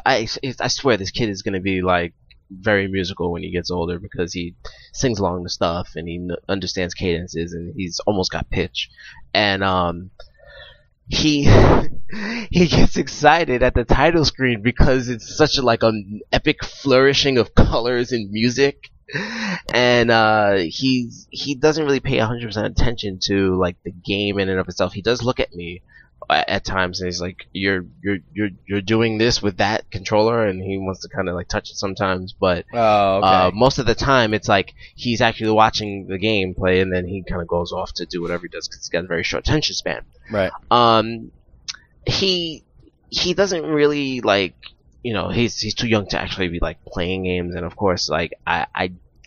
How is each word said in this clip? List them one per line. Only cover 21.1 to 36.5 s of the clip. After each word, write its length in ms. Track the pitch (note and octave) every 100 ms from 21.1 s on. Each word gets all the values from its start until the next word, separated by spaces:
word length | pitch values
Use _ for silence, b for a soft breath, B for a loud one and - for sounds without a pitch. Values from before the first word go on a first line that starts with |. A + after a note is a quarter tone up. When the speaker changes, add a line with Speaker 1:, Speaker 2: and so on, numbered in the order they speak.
| A2+ -
Speaker 1:
he 240 | - C3+ C3+
doesn't 280 | D#3 D#3
really 160 | D3 C3+
pay 200 | C3+ C3
a 60 | A2
hundred 220 | A#2+ A#2
percent 320 | G#2 G#2+ -
attention 400 | - - G#2 F#2+
to, 320 | - G2 F#2+ F#2
like, 200 | F2+ F2+
the 80 | E2+
game 480 | F2 - G2 G#2 G2+
in 80 | F#2+
and 120 | F#2
of 80 | F#2
itself. 240 | - F#2
He 80 | G#2
does 200 | F#2+ B2
look 200 | A#2 -
at 120 | -
me 280 | E2+ F2 F2 b b b _ -
at, 180 | D2+ -
at 160 | G2
times, 380 | - F#2+ F2+ F2+
and 60 | F#2
he's 120 | F2
like, 260 | F2 F2+ -
"You're, 320 | F#2+ G2 F#2+ F2 -
you're, 180 | G2+ G2 -
you're, 160 | G2 G#2 F2 -
you're 160 | G2+
doing 360 | F#2+ A2 A#2 A2
this 240 | A#2 -
with 160 | G2+ F2+
that 340 | G2+ A2 -
controller," 540 | G2 F#2 G#2+ A2 A#2 G#2+
and 160 | F#2
he 140 | G2 G2
wants 240 | F#2+ F#2
to 80 | -
kinda, 240 | - F#2
like, 160 | F2+ F2+
touch 220 | G#2+ -
it 40 | -
sometimes. 560 | G2+ F#2+ G2 F#2 F#2
But, 340 | - F#2+ F2 -
Speaker 2:
Oh, 460 | A#2+ A2 G#2 G2 F#2+
okay. 100 | G2
Speaker 1:
uh, 240 | F#2+ F2+
most 260 | G2 B2+ D3+
of 60 | A2+
the 100 | A2
time, 380 | C3+ C3 A2
it's 140 | G#2+ -
like 260 | G2 - B B -
he's 240 | A#2+ A2+
actually 320 | A#2 A2+ A2
watching 560 | A2 A2 - G#2+ G2 F#2
the 100 | F#2+
gameplay, 640 | G#2+ G#2+ F#2